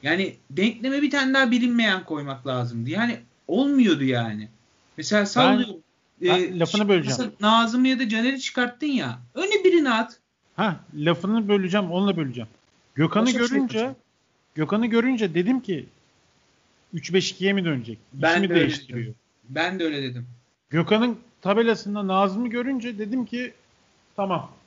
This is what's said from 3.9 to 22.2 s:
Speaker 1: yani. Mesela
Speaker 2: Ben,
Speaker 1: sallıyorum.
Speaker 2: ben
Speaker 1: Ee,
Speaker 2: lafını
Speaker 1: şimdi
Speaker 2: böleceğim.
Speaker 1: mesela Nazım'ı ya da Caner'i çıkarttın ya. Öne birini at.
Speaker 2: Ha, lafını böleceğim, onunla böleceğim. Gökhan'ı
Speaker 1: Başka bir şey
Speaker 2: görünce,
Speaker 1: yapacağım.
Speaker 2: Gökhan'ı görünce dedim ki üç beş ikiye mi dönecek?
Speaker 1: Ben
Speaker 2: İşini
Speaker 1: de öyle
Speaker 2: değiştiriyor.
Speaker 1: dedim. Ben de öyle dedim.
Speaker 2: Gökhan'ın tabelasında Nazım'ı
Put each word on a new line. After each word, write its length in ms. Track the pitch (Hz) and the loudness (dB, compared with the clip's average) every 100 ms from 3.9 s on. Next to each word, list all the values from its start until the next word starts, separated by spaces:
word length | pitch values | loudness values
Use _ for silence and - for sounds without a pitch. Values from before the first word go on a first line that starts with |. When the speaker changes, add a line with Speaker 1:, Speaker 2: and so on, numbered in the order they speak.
| 151 | 4
Speaker 1:
yani. 440 | 135 120 113 107 107 _ _ _ _ - | 2 0 -2 -6 -10 _ _ _ _ -12
Mesela 240 | 151 208 | -2 0
Speaker 2:
Ben, 40 | |
Speaker 1:
sallıyorum. 520 | 202 240 262 254 233 175 _ _ _ _ | 0 4 4 4 0 -6 _ _ _ _
Speaker 2:
ben 60 | 180 | 2
Speaker 1:
Ee, 300 | 180 180 180 | 2 0 0
Speaker 2:
lafını 200 | 165 202 | 0 0
Speaker 1:
şimdi 100 | 202 | 4
Speaker 2:
böleceğim. 300 | 190 139 139 | 2 2 -2
Speaker 1:
mesela 120 | 233 - | -4 0
Nazım'ı 480 | 208 226 233 247 262 | 2 4 4 2 2
ya 100 | 254 | 2
da 100 | 254 | 0
Caner'i 320 | 220 247 269 | 0 0 -2
çıkarttın 460 | - - 247 - 302 | -6 -2 -4 -2 -2
ya. 320 | 262 135 120 - | -2 -2 -8 -12
Öne 300 | 247 381 415 | -6 0 2
birini 260 | 370 339 277 | 4 4 4
at. 280 | 226 233 - _ _ _ - | 0 -2 -8 _ _ _ -4
Speaker 2:
Ha, 240 | 208 156 - | -2 -2 -10
lafını 540 | 151 151 170 190 226 202 | -2 0 0 0 -2 2
böleceğim, 420 | 202 185 202 185 | 2 2 0 0
onunla 260 | 175 202 175 | 0 0 0
böleceğim. 320 | 143 120 110 _ _ _ _ | -4 -6 -12 _ _ _ _
Gökhan'ı 320 | - 156 208 233 | 0 2 2 2
Speaker 1:
Başka 140 | 240 | 2
bir 80 | 240 | 0
şey 80 | 277 | 0
Speaker 2:
görünce, 220 | 254 220 | 0 -2
Speaker 1:
yapacağım. 180 | 170 165 _ _ _ _ _ | -4 -6 _ _ _ _ _
Speaker 2:
Gökhan'ı 320 | - 151 208 233 | -6 0 0 2
görünce 480 | 233 240 254 202 | 2 2 2 0
dedim 260 | 160 180 262 | 0 2 0
ki 260 | 247 160 - _ _ _ _ _ _ _ _ _ _ | -2 -6 -8 _ _ _ _ _ _ _ _ _ _
üç 200 | 165 - | -12 -2
beş 200 | 180 185 | -2 -2
ikiye 200 | - 185 | -2 -2
mi 120 | 196 | 0
dönecek? 340 | 170 139 113 110 _ | 0 -2 -6 -14 _
Speaker 1:
Ben 200 | 139 156 | -2 2
Speaker 2:
İşini 160 | 175 196 | 2 2
Speaker 1:
de 40 | |
öyle 100 | 170 | 2
Speaker 2:
değiştiriyor. 400 | 147 - - 120 | 2 -2 -10 -10
Speaker 1:
dedim. 120 | 110 - _ _ 117 | -10 -12 _ _ _
Ben 300 | 139 170 190 | -4 -4 -2
de 60 | |
öyle 180 | 160 147 | -4 -4
dedim. 240 | 135 123 120 - _ _ _ | -8 -10 -14 -18 _ _ _
Speaker 2:
Gökhan'ın 480 | 151 165 214 240 226 - _ | -2 2 2 2 -2 -12 _
tabelasında 640 | 180 202 233 220 202 208 196 | -2 2 2 0 -4 -6 -2
Nazım'ı 420 | 190 | 2